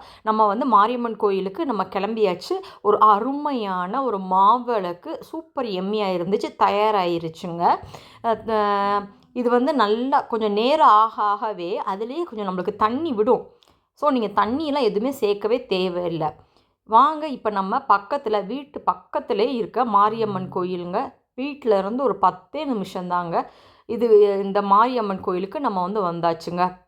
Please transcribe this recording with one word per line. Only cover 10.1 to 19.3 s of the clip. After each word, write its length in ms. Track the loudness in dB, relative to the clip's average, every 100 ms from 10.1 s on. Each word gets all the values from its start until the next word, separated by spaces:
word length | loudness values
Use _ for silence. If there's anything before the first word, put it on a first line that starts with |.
| 0
கொஞ்சம் 300 | 0 -2 0
நேரம் 360 | 2 2 6 6
ஆக 340 | 6 4 0
ஆகவே 600 | -2 -2 -4 -6 -6 -4
அதுலயே 420 | -4 -6 -6 -6
கொஞ்சம் 240 | -8 -6 -6
நம்மளுக்கு 280 | -4 -4 -2
தண்ணி 380 | -2 0 -2
விடும். 340 | 0 2 0 -2 _ _ _ _
So, 180 | _ 0
நீங்க 340 | 0 0 0 0
தண்ணியெல்லாம் 360 | -2 -2 0
எதுவுமே 340 | 0 0 -2 0
சேர்க்கவே 460 | -2 0 0 -2 0
தேவையில்ல. 640 | -2 0 -2 -4 -4 -4 -6 _ _ _ _
வாங்க, 440 | 2 4 6 2 -6
இப்ப 220 | -6 -4
நம்ம 280 | -2 -2 -2
பக்கத்துல, 680 | 2 0 0 -6 -2 -2 -2
வீட்டு 360 | -8 -12 -4
பக்கத்திலே 760 | -2 -2 -4 -6 -2